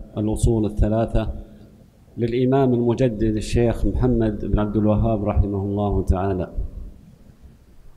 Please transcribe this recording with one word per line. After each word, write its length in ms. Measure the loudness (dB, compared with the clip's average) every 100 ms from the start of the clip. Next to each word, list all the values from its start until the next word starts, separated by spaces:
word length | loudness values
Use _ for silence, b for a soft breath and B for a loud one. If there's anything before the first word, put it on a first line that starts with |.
| -2 -4
الأصول 480 | -2 0 2 2 0
الثلاثة 680 | 0 0 0 0 -2 -2 -6 B B B -20 -20 _ -16 -6
للإمام 560 | -2 0 2 4 2
المجدد 640 | 2 2 2 0 2 0 0
الشيخ 500 | 0 2 2 2 0
محمد 600 | 2 2 2 0 -2 -2
بن 140 | 0
عبد 160 | 0 0
الوهاب 480 | 2 2 2 0 0
رحمه 360 | 0 0 -2
الله 400 | -2 -2 0 0
تعالى. 440 | 0 0 0 -2 -4 -6 -8 -10 -16 -18 -20 -20 -20 -20 -20 -20 -20 -20 -20